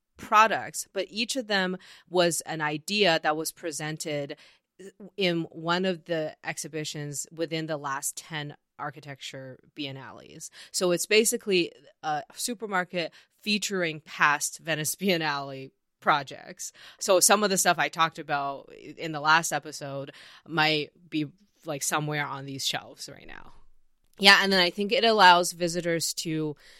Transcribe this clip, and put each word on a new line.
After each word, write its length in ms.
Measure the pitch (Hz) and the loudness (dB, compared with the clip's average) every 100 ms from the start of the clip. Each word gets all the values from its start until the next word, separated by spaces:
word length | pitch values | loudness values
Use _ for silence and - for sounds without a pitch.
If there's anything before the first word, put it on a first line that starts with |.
| _ - | _ -20
products, 680 | - 214 220 156 117 - - | 4 6 6 4 -4 -10 -8
but 140 | 196 - | -6 -6
each 260 | 202 233 269 | -4 -4 -4
of 120 | 214 | -2
them 300 | 202 185 185 - - _ | 0 0 -4 -10 -20 _
was 320 | 175 175 156 | 2 2 2
an 200 | - 160 | -6 -4
idea 580 | 151 151 - 208 190 165 | -4 -4 -2 2 4 4
that 140 | 156 156 | 2 -2
was 140 | 160 | -4
presented 840 | - 175 147 151 156 165 147 143 147 - _ _ - 190 - 190 - | -8 -8 -6 -6 -8 -6 -6 -6 -10 -20 _ _ -20 -20 -20 -14 -2
in 320 | 185 170 165 | 0 0 -4
one 360 | 165 160 175 190 | -6 -4 0 0
of 200 | 175 165 | -4 -4
the 300 | 165 156 - | -4 -4 -8
exhibitions 840 | - 156 156 151 151 156 147 139 - 160 | -10 -10 -8 -8 -8 -8 -8 -8 -10 -6
within 300 | 165 160 160 | -4 -4 -4
the 120 | 151 | -6
last 380 | 143 135 - - | -6 -6 -6 -10
ten 400 | - 160 147 143 _ - | -10 -8 -8 -12 _ -12
architecture 800 | 147 147 143 135 - 135 131 127 _ - | -12 -12 -16 -14 -14 -14 -16 -18 _ -10
biennales. 760 | 143 135 117 95 67 - - - - | -10 -10 -14 -18 -20 -18 -18 -18 -10
So 200 | - 180 | -2 2
it's 160 | 175 - | 2 2
basically 640 | 214 226 240 - 185 160 - 139 _ | 2 2 -2 0 0 0 -6 -20 _
a 180 | 156 151 - - | -6 -4 -6 -10
supermarket 760 | - 233 220 190 180 180 156 - _ _ | -8 -8 -6 -4 -4 -6 -6 -10 _ _
featuring 600 | 208 208 - 196 170 156 | -2 -2 -2 -2 -4 -6
past 580 | - - 160 147 - - | -10 2 2 2 -2 -8
Venice 360 | 147 151 151 - | -4 -4 -4 -2
Biennale 760 | 190 170 160 143 139 135 135 _ _ _ | 0 0 0 -4 -6 -12 -14 _ _ _
projects. 720 | 202 147 135 - - 185 - - - - | 2 2 0 -12 -18 -16 -16 -16 -20 -6
So 200 | - 185 | 2 6
some 240 | - 208 | 6 6
of 60 | 208 | 4
the 80 | 190 | 2
stuff 220 | 185 160 | 2 2
I 100 | 147 | 0
talked 300 | 165 160 - | 2 0 0
about 520 | 151 143 139 139 - | -6 -4 -4 -6 -12
in 400 | - - - 165 | -20 -18 -10 -8
the 60 | 156 | 0
last 320 | 151 160 165 | 4 4 4
episode 600 | 147 156 143 143 139 143 - - - - | -4 -6 -12 -10 -10 -12 -16 -20 -20 -6
might 440 | 160 156 151 143 _ 170 | 0 2 2 -4 _ -8
be, 160 | 156 147 - _ _ 160 | -6 -6 -10 _ _ -10
like, 160 | 151 | -6
somewhere 440 | - 160 151 151 139 | -2 -2 -2 -4 -4
on 200 | 135 139 | -8 -10
these 200 | 135 - | -8 -6
shelves 440 | 151 110 147 - | -6 -8 -16 -18
right 180 | - - | -18 -20
now. 260 | 50 50 - - - _ _ _ - | -20 -20 -20 -20 -20 _ _ _ 4
Yeah, 200 | 196 190 | 8 8
and 100 | 196 | 8
then 60 | 190 | 4
I 100 | 175 | 2
think 220 | 190 202 | 0 -2
it 120 | 190 | 2
allows 500 | 226 214 185 175 175 | 4 8 10 10 6
visitors 600 | 170 175 175 170 165 - - 170 | -2 -4 -2 -2 -2 -4 -6 -6
to 300 | 156 151 143 - - | -4 -4 -8 -16 -20